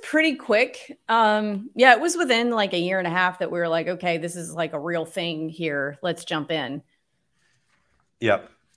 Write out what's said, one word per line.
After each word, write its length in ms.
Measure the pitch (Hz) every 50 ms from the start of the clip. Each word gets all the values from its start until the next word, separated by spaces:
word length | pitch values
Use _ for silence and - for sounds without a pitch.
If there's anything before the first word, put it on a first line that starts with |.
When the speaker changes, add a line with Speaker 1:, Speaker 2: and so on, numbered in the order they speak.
| -
Speaker 1:
pretty 320 | - - 311 320 320 262
quick. 640 | - - - 208 220 254 - - - - - 277 - _ -
Um, 640 | 226 226 220 214 214 214 214 214 208 196 214 - -
yeah, 160 | 226 254 262 240
it 80 | 220
was 160 | 302 339 311
within, 340 | 339 349 254 240 226 240 240
like, 240 | 233 220 202 196 190
a 40 | 175
year 200 | 170 180 190 190
and 80 | 180
a 40 | 170
half 280 | 165 185 185 185 180 -
that 100 | 180 -
we 120 | 170 170
were 80 | 170 165
like, 180 | 160 165 160
"Okay, 320 | 170 185 170 180 175 170 160
this 160 | 165 170 170
is, 180 | 180 165 147 156
like, 200 | 165 165 156 165
a 80 | 147
real 240 | 143 170 170 165 160
thing 440 | 165 - 190 170 170 165 156 160 156
here. 500 | 160 165 165 156 143 143 139 143 143 - -
Let's 220 | 175 165 175 -
jump 260 | - 170 156 143 151
in." 320 | 165 156 135 123 139 151 - _ _ _ _ _ _ _ _ _ _ _ _ _ _ _ _ _ _ _ _ _ _ _ _ _ _ _
Speaker 2:
Yep. 320 | 117 110 101 95 - - _ _ _ _ _